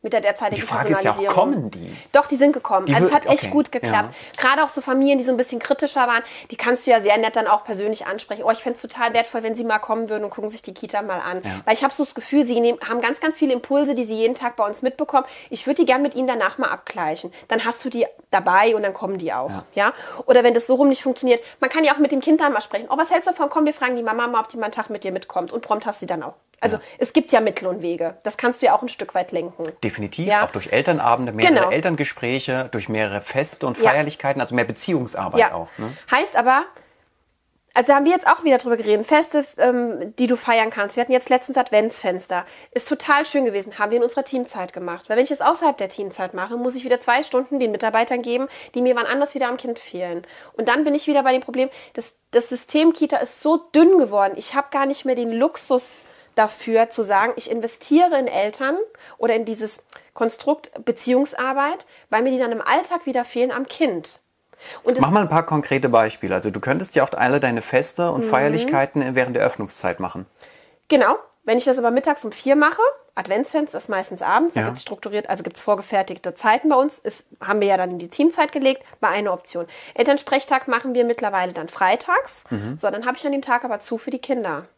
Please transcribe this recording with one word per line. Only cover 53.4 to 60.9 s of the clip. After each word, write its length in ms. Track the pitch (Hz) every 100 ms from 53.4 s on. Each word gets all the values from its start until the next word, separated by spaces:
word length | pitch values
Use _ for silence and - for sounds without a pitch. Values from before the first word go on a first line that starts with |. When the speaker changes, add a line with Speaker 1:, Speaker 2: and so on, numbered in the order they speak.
Speaker 1:
so 140 | 294 320 -
dünn 240 | 302 330 370
geworden. 360 | 240 202 196 -
Ich 180 | -
hab 160 | 269 285
gar 160 | 277 277
nicht 180 | 277
mehr 120 | 262 247
den 160 | 233
Luxus 560 | 226 302 - - 254 - - _ - _
dafür 540 | - 214 - - 226 226
zu 140 | -
sagen, 320 | 202 196 226 -
ich 140 | -
investiere 680 | 233 226 - - 294 359 294
in 80 | 254
Eltern 520 | - 208 214 269 339 440 _ - -
oder 160 | 240
in 100 | 226
dieses 380 | 220 220 214 - _ - _
Konstrukt 560 | - 233 226 - 302 - -
Beziehungsarbeit, 1040 | 226